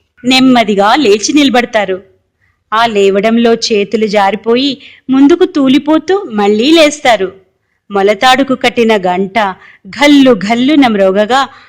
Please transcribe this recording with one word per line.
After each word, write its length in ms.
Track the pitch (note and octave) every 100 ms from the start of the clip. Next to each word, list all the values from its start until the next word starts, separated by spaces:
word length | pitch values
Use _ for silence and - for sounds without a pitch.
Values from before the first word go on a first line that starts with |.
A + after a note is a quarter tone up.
| _ _ A#3+
నెమ్మదిగా 680 | C4 C4 B3 G#3 G3 G3+ C#4
లేచి 380 | A#3+ G#3 -
నిలబడతారు. 720 | D4 C#4 A#3+ B3 A3 F#3+ F#3+ - _ _ _ _ _ -
ఆ 120 | A3 A#3
లేవడంలో 680 | G3+ G3 G3 A3 A3+ A#3
చేతులు 540 | A3+ - G#3 G3+ A3+ A3
జారిపోయి 680 | G#3 G3 G#3 A3+ A#3+ C#4 - - _ -
ముందుకు 360 | C4 C#4 F4 F#4
తూలిపోతూ 840 | D#4 C4 C#4+ D4 D#4 D#4 G4 F4
మళ్లీ 400 | G#3+ G3+ G#3+ C4
లేస్తారు. 640 | E4 D4+ D4 C4 G#3+ F#3 - _ _ _ _ -
మొలతాడుకు 640 | G3+ G3 G#3 B3+ B3+ C4+ B3+
కట్టిన 400 | B3 - A3+ G#3+
గంట 440 | F3+ F3+ F#3+ A3+ G3+ F3+ - _ G3
ఘల్లు 460 | G#3 D4 C#4+ C4
ఘల్లున 540 | G#3+ G3 A#3 C4 D#4 B3+
మ్రోగగా 600 | G#3 F#3+ G3 G#3 C4 C4 -